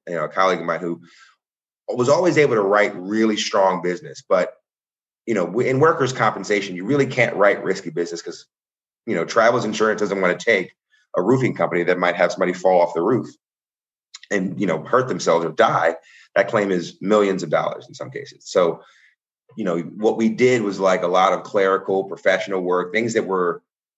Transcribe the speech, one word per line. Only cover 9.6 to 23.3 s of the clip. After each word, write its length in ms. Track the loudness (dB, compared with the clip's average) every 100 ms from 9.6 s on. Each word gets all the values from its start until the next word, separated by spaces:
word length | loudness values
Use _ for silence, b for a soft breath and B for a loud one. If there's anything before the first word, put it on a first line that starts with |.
| -2
Insurance 340 | 0 0 0
doesn't 220 | -2 0
wanna 160 | 0 0
take 340 | 0 0 -2 _ _ _ _ -2
a 40 |
roofing 320 | 2 2 0 -2
company 280 | -2 0
that 140 | 0 0
might 180 | 0 2
have 160 | 0
somebody 220 | 2 -2
fall 280 | 0 2 4
off 120 | 2
the 80 | 0
roof 260 | 0 -2 -4 -14 _ _ _ _ _ _ _ -20 -6
and, 300 | -4 -4 -4
you 60 | -4
know, 160 | -4
hurt 240 | 0 0 0
themselves 360 | -2 0 0
or 60 | 0
die. 460 | 2 2 2 0 -2 b b b -2
That 120 | 0
claim 220 | 0 0
is 260 | -2 -4 -8
millions 400 | 0 2 2 0
of 80 | -2
dollars 380 | -2 -2 -6 -14
in 80 | -16
some 160 | -14
cases. 360 | -14 -16 -18 -4
So, 360 | 0 0 -2 b b b b _ _ _ -8
you 60 |
know, 160 | -4 -4
what 360 | -6 -2 -2 2
we 140 | 0
did 320 | 2 2 2
was, 180 | 0 0
like, 220 | 0 2
a 60 | 2
lot 260 | 2 2
of 80 | 2
clerical, 640 | -2 0 2 0 0 -2
professional 580 | -2 -2 0 0 -2 -4
work, 320 | 0 -2 0
things 220 | -2 -2 -2
that 100 |
were 380 | -2